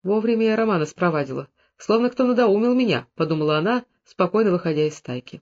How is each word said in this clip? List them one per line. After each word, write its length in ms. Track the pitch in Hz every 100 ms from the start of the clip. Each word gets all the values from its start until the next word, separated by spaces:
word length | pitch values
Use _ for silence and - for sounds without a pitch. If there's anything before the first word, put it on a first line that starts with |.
"Вовремя 440 | 185 214 226 226 220
я 100 | 220
Романа 300 | 226 180 151
спровадила. 640 | - 180 156 139 135 143 _ _ _
Словно 340 | - 220 247
кто 140 | 240
надоумил 500 | 254 240 233 202 240
меня", — 320 | 247 240 127 123
подумала 440 | - - 156 151 151
она, 260 | 185 247 247 _
спокойно 460 | _ - 180 208 220
выходя 360 | 175 170 151 151
из 100 | 151
стайки. 440 | - 123 - 151